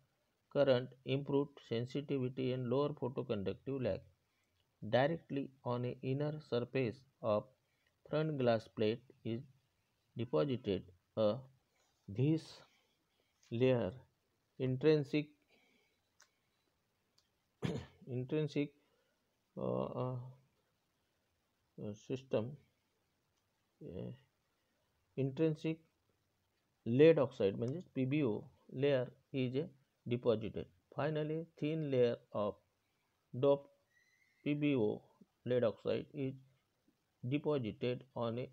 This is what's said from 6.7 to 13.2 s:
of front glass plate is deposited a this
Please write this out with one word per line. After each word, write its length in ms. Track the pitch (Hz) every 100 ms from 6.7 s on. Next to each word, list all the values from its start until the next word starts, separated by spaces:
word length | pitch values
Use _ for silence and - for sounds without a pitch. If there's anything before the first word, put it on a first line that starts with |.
| 131 123 - - _
of 220 | 113 107 - _ _ _ _ _ -
front 300 | 147 156 147
glass 280 | 120 113 -
plate 360 | - 107 120 - -
is 180 | 113 117 - _ _ _ _ _ _ -
deposited 640 | 117 151 151 117 - 90 - - _ -
a 200 | 107 117 - _ _ _ _ _ -
this 340 | 101 143 160 151 - - _ _ _ _ _